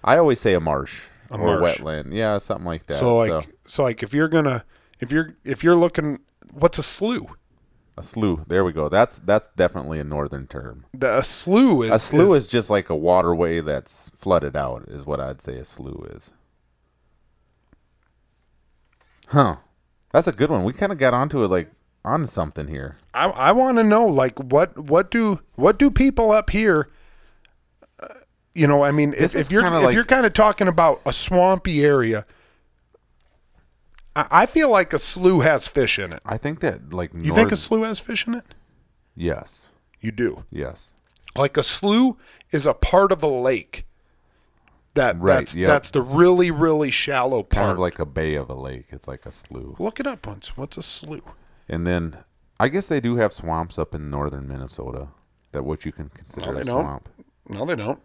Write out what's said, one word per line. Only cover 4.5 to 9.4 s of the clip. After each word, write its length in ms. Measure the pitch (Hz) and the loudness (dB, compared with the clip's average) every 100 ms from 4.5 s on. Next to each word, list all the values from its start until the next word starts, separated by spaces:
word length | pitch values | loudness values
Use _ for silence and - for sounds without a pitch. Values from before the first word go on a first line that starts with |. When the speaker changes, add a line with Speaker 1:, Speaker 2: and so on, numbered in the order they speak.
| 120 - _ _ _ | -2 -8 _ _ _
Speaker 2:
if 120 | 120 | -4
you're, 240 | 151 160 - | -2 -2 -8
if 200 | - 135 | -8 0
you're 120 | 165 175 | 4 6
looking, 440 | 170 165 151 139 _ _ - | 4 0 -4 -6 _ _ -20
what's 260 | - 170 - | 0 0 0
a 60 | |
slough? 480 | 147 - 214 240 - - _ _ _ _ _ - | -4 -4 -2 -4 -8 -20 _ _ _ _ _ -16
Speaker 1:
A 60 | |
slough. 380 | - - 107 82 78 | -12 -2 -2 -2 -2
There 160 | 90 92 | 0 0
we 80 | |
go. 140 | 78 76 | -2 0
That's, 300 | 92 120 - | 2 2 0
that's 280 | 87 107 | -2 -2